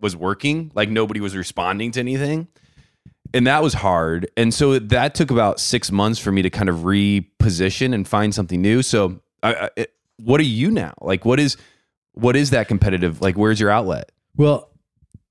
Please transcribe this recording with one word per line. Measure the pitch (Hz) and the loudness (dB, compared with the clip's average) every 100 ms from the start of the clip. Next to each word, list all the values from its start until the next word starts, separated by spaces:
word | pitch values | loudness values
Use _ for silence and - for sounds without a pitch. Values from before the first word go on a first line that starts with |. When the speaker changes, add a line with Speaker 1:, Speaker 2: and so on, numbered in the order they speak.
Speaker 1:
was | 104 | -6
working. | 85 92 104 143 156 156 101 | -4 -4 -2 -2 -2 -4 -2
Like, | 107 | 0
nobody | 110 110 107 | 0 -2 -2
was | 101 95 | -6 -6
responding | 90 - 90 101 117 | -6 -4 -4 -4 -4
to | 120 | -6
anything. | 123 135 143 156 175 _ _ _ _ _ - _ - | -4 -4 -4 -4 -8 _ _ _ _ _ -20 _ -4
And | 127 123 | 0 2
that | 147 | 2
was | 160 131 | 2 0
hard. | 98 87 80 85 92 - | 0 0 0 -2 -4 0
And | 117 | 0
so | - 143 131 | 2 2 2
that | 107 123 143 - | 0 0 0 0
took | 156 | 0
about | 117 104 - | 2 2 0
six | - 120 - | -2 -2 0
months | 101 104 113 | 0 0 0
for | 104 | 0
me | 95 | 0
to | 92 | 0
kind | - 98 | 0 -2
of | 82 | 0
reposition | 87 101 101 101 - - 110 87 92 - 131 | 0 2 2 0 -4 0 0 2 -2 0 -2
and | 113 92 | -2 0
find | 104 107 101 | 0 0 -2
something | 87 90 | -2 0
new. | 101 120 | 2 2
So | 127 113 95 90 _ _ | 2 0 0 -4 _ _
I, | 110 | -4
I, | 80 98 - | -2 -6 -6
it, | - _ _ - | -8 _ _ -10
what | 110 147 | 0 2
are | |
you | 147 110 175 | 2 0 0
now? | 208 82 - | 0 -4 -8
Like, | 85 95 | -4 -2
what | 113 131 | 0 2
is, | 143 - - _ _ _ _ | 0 -4 -14 _ _ _ _
what | - 120 131 | -2 2 2
is | 143 | 2
that | 127 107 | 0 0
competitive? | 101 104 92 87 80 | 0 2 2 -2 0
Like, | 95 92 | -2 2
where's | 107 107 | 2 2
your | 104 | 2
outlet? | 110 95 80 - _ _ - | 2 0 -6 -8 _ _ 2
Speaker 2:
Well, | 147 143 - _ _ _ _ - _ | 2 2 -4 _ _ _ _ -20 _